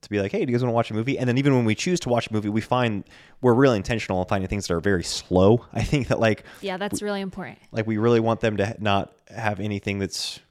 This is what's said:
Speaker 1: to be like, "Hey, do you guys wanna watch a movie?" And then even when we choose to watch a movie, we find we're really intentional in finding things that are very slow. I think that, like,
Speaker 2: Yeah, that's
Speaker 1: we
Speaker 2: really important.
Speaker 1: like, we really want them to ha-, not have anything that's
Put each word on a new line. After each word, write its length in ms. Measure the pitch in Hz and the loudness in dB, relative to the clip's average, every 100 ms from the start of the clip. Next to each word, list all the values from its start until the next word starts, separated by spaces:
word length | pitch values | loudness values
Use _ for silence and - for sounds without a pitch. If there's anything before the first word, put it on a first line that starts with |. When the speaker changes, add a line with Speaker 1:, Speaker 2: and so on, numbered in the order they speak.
Speaker 1:
to 80 | - | -4
be 100 | 104 | -2
like, 100 | 98 | -2
"Hey, 120 | 196 | -2
do 60 | 160 | 0
you 40 | 120 | 0
guys 60 | |
wanna 100 | 123 | 0
watch 160 | 117 117 | 0 -2
a 40 | |
movie?" 240 | 107 117 139 | -2 -4 -2
And 100 | 127 | 0
then 80 | 120 | 2
even 180 | 139 | 2
when 100 | 131 | 2
we 100 | 117 | 2
choose 260 | 107 - 180 | 0 0 -2
to 80 | - | 0
watch 200 | 120 - | -2 0
a 40 | |
movie, 160 | 107 104 | -4 -2
we 120 | 107 | -2
find 440 | - 123 120 101 - - - - | 0 0 0 -2 -8 -20 -20 -2
we're 120 | 123 | 2
really 220 | 117 135 113 | 6 6 4
intentional 440 | 92 117 - 92 | 0 -4 -2 -2
in 60 | 90 | 0
finding 200 | 104 92 | -2 -2
things 180 | 101 92 | -4 -2
that 60 | |
are 60 | 85 | -2
very 220 | 82 95 | 2 0
slow. 600 | 82 - - 90 95 120 - | 0 -8 0 4 6 6 2
I 100 | - | -6
think 260 | 110 151 120 | 0 0 0
that, 100 | 123 | 0
like, 240 | 110 104 - - | 2 0 -6 -12
Speaker 2:
Yeah, 140 | 196 185 | -8 -6
that's 240 | 202 202 | -6 -6
Speaker 1:
we 40 | 208 | -6
Speaker 2:
really 140 | 202 | -6
important. 380 | 196 185 147 104 _ | -6 -10 -14 -16 _
Speaker 1:
like, 140 | 113 110 | -6 -2
we 100 | 110 | 0
really 220 | 117 117 | 4 4
want 200 | 113 113 | 4 0
them 160 | 113 104 | -2 0
to 80 | 98 | -2
ha-, 60 | 113 | -2
not 340 | 104 98 - _ _ | 0 0 -2 _ _
have 300 | 104 113 101 | -6 -6 -4
anything 380 | 104 101 104 98 | -4 -6 -4 -4
that's 420 | 98 - - - _ | -4 -6 -10 -10 _